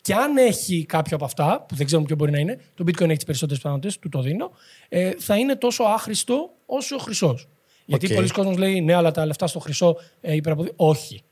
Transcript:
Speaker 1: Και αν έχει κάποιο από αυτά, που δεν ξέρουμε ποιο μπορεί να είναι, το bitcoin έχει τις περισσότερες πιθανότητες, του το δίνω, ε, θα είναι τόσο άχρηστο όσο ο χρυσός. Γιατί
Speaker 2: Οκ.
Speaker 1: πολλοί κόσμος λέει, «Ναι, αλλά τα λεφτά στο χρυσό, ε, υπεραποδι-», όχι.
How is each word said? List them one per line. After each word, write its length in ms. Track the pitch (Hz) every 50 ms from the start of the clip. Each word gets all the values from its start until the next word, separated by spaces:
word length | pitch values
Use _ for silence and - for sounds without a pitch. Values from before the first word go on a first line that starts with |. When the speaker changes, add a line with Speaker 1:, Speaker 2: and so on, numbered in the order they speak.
Speaker 1:
Και 140 | _ - 190
αν 220 | 208 262 294 294
έχει 480 | 269 254 240 196 - - - 180 170 156 -
κάποιο 280 | - 160 156 - 165
από 80 | 147 139
αυτά, 400 | 131 - - 151 151 208 285 - -
που 60 | -
δεν 120 | 135 147
ξέρουμε 200 | 139 160 165 151
ποιο 100 | 143 156
μπορεί 140 | 147 151 147
να 80 | 147 143
είναι, 200 | 147 175 247 262 - _ _
το 100 | - 180
bitcoin 200 | 170 180 170 185
έχει 80 | 165 160
τις 80 | 147 -
περισσότερες 340 | - 156 131 - 151 143 135 -
πιθανότητες, 360 | 147 143 139 135 202 202 -
του 100 | - 165
το 120 | 139 139
δίνω, 300 | 127 131 151 202 320 - - _ _ _ - - - _
ε, 220 | - 180 180 185 190 180
θα 180 | - - 208
είναι 200 | 208 247 277 269
τόσο 260 | - - 240 233 - 247
άχρηστο 680 | 208 208 220 - - 220 - - - 247 269 320 359 - _ _
όσο 280 | _ 247 269 277 - 285
ο 40 | 269
χρυσός. 500 | - - 214 - 202 160 123 123 - _ _ _ _ _ _ _ _
Γιατί 200 | - 147 135 -
Speaker 2:
Οκ. 60 | 190 214
Speaker 1:
πολλοί 160 | 196 185 180
κόσμος 280 | - - 196 196 185
λέει, 240 | 175 185 190 190 185
«Ναι, 140 | 165 156 175
αλλά 160 | 175 170 165
τα 160 | 151 170 156
λεφτά 200 | 151 151 - 190
στο 120 | 165 - 170
χρυσό, 380 | - - 147 - 180 175 165 170 - - _ _
ε, 140 | - 202 151
υπεραποδι-», 380 | 156 151 165 156 147 170 202 -
όχι. 460 | - 180 156 156 143 - - - 101 _ _